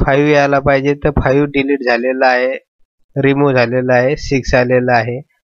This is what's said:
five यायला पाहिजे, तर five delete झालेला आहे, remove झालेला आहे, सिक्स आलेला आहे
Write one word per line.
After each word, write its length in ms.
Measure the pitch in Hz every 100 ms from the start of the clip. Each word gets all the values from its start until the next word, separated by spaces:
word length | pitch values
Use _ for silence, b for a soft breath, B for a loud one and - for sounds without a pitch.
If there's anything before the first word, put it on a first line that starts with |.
five 300 | 143 139 147
यायला 280 | 143 143 139
पाहिजे, 360 | 139 135 139
तर 160 | 143 151 -
five 260 | 135 139 143
delete 360 | 139 139 139
झालेला 420 | 123 117 127 131 131
आहे, 260 | 123 127 - - _ _ _ _ 139
remove 380 | 135 139 143
झालेला 400 | 127 117 127 127
आहे, 220 | 123 127 151
सिक्स 360 | - 135 -
आलेला 420 | 131 123 127 123 120
आहे 240 | 113 127 - _ _